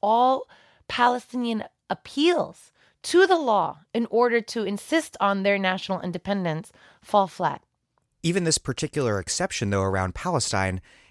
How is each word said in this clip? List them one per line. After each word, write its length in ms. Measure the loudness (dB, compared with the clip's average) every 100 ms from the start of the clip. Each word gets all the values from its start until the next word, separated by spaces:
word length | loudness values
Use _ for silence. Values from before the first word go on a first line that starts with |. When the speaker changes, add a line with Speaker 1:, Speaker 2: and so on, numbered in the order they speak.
Speaker 1:
all 480 | 0 4 4 2 -4 -18 _ _ -10
Palestinian 760 | 2 2 2 -4 -6 -4 -4 -6 -14 -10
appeals 800 | -10 -6 0 2 2 -2 -8 -20 _ _ _
to 240 | 2 4 6
the 120 | 4
law 420 | 4 2 0 -6 _
in 140 | -4 -2
order 320 | 2 2 2
to 220 | -2 -4
insist 540 | -4 -6 -2 -2 -2 -2
on 220 | 0 2
their 160 | 2 2
national 420 | 0 -2 -4 -6
independence 680 | -6 -6 -4 -2 -2 -4 -8 -18 -20 _
fall 240 | 0 2 2
flat. 340 | 0 -4 -4 _ _ _ _ _ _
Speaker 2:
Even 220 | -2 0
this 140 | 0 0
particular 600 | -2 -6 -4 -2 0 -2
exception, 520 | -2 -4 -4 -2 0
though, 120 | 0
around 320 | 2 0 -2
Palestine 680 | -4 -2 -2 0 0 -2 -2 -10 -20 _